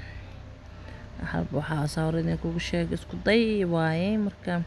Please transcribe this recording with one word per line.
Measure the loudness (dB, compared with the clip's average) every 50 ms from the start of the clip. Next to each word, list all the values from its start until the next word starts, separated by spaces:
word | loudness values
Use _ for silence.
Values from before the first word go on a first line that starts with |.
| -12 -10 -12 -12 -12 -12 -14 -14 -14 -16 -16 -16 -16 -16 -16 -14 -14 -12 -12 -12 -14 -12 -8
Waxaa, | -8 -4 -2 0 -2 -2 0
waxaa | -2 -2 -2 0 0 0 0 0
sawir | 0 0 2 2 2 2
idin | 2 2 0 0
kugu | -2 -2 -2 -2
sheeg, | -2 0 0 0 0 0
isku | -2 -4 -4 -8 -8 -2 2
day | 6 6 6 6 6 4 2 2
waaye. | 4 4 4 4 4 2 2 2 2 2 2
Marka, | 0 0 -2 -4 -4 -2 0 0 0